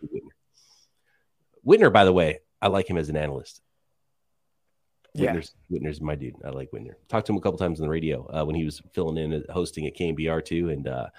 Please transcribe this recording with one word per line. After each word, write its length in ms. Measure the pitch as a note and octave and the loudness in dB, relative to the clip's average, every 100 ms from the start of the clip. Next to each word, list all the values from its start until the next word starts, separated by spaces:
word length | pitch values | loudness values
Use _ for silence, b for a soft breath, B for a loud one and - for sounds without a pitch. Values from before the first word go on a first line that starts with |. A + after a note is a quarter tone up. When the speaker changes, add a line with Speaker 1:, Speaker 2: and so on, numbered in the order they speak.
Speaker 1:
Whitner. 1600 | D3+ - - _ _ _ _ _ _ _ _ _ _ _ _ _ C3 | -14 -14 -14 _ _ _ _ _ _ _ _ _ _ _ _ _ 6
Whitner, 260 | A3 E3 | 8 10
by 140 | G#2 F#2+ | 8 8
the 60 | |
way, 280 | F2+ D#2 D2+ _ - | 8 4 0 _ -2
I 60 | G2+ | 0
like 200 | G2 F#2 | 2 0
him 80 | F2 | -2
as 140 | D2+ | -2
an 80 | D#2 | -2
analyst. 420 | D2 C2+ - - _ _ _ _ _ _ _ _ _ _ _ _ _ _ _ | -4 -6 -12 -20 _ _ _ _ _ _ _ _ _ _ _ _ _ _ _
Speaker 2:
Yeah. 180 | D3+ B2 | -2 -2
Speaker 1:
Whitner's, 220 | F2+ - - - | -2 -6 -14 -8
Whitner's 280 | E2+ D2+ D2+ | -6 -6 -6
my 120 | D#2 | -6
dude. 220 | D2 C2 - | -6 -8 -12
I 60 | - | -12
like 200 | C2 C2 | -10 -10
Whitner. 200 | - - - - | -12 -14 -20 -6
Talked 180 | A2 - | -4 -2
to 40 | |
him 60 | G2+ | -2
a 20 | |
couple 180 | G2 F2 | -2 -2
times 220 | F2+ D#2 | -2 -2
on 60 | D2+ | -4
the 40 | |
radio, 360 | D#2+ D#2 C2 - | -2 -2 -6 -6
uh, 180 | D#2+ | -6
when 100 | D2+ | -4
he 120 | D#2+ D#2 | -2 -4
was 160 | - - | -8 -10
filling 240 | - E2 D#2+ | -6 -4 -4
in, 160 | D#2 | -4
uh, 180 | D#2 - | -6 -6
hosting 360 | F2 E2+ - D2+ | -6 -6 -6 -8
at 80 | |
K 140 | - E2+ | -4 -4
N 60 | |
B 140 | D#2 D#2+ | -2 -2
R 140 | D#2+ | -4
too, 260 | - E2+ E2+ | -2 -2 -2
and, 180 | C#2+ C2 | -4 -6
uh, 200 | B1 - | -8 -10